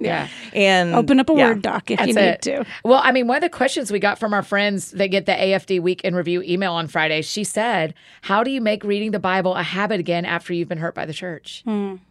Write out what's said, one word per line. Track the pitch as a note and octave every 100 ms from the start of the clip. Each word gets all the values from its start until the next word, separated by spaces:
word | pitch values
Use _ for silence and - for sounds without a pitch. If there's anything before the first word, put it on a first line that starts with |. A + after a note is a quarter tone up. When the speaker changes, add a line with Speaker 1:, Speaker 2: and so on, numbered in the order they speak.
Speaker 1:
Yeah. | G#3+ D#3+ C#3+ - -
Speaker 2:
And | - G3 F#3 F3
Speaker 3:
Open | E3+ D#3 C4
up | C4
a |
Speaker 2:
yeah. | D4+ B3
Speaker 3:
Word | G#3+
doc | G#3 G3 -
if | A3+ C4
you |
Speaker 1:
That's | G#3+ F#3+ E3 -
Speaker 3:
need |
Speaker 1:
it. | C#4
Speaker 3:
to. | A#3 -
Speaker 1:
Well, | A3 C4
I | -
mean, | B3+ A#3+
one | C#4
of |
the | E4+
questions | - C#4 D#4+ A3+
we | G3+
got | G3+ G#3
from | A3
our | G#3
friends | - G3+ G#3 G3 -
that | F#3+ G3
get | G3 G3
the |
A | F3+ F#3+
F | F#3+ -
D | F#3
Week | F3 F3+
in | F#3
Review | F3+ E3 F3
email | F3 F3+ G3
on | E3+ D#3+
Friday, | E3+ D#3 D#3
she | D3+ -
said, | F#3 - A#3 G3 D#3+ - - -
"How | - G3+
do | A#3
you | C4+
make | G#3+ G#3
reading | G#3 G3+ G#3+
the | G3
Bible | F#3 F#3+ F3+
a | F#3
habit | E3 F#3 G#3 G#3
again | D#3+ E3+
after | F3 E3+ -
you've | F3 E3
been | E3+
hurt | E3
by | - D#3
the |
church?" | D3+ F#3 D#3 - -
Speaker 3:
Hmm. | A#3 G#3 G3 F#3 _